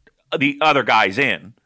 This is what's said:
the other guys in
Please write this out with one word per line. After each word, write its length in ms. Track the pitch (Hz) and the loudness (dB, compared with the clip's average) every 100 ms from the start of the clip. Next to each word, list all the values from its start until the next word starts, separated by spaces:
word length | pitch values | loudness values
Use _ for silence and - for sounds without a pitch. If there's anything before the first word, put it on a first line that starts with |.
| _ _ - 165 | _ _ -10 -4
the 200 | 139 143 | -2 0
other 220 | 156 143 | 0 2
guys 340 | 117 113 101 98 | 2 2 2 0
in 360 | 135 87 80 - | -2 -4 -10 -20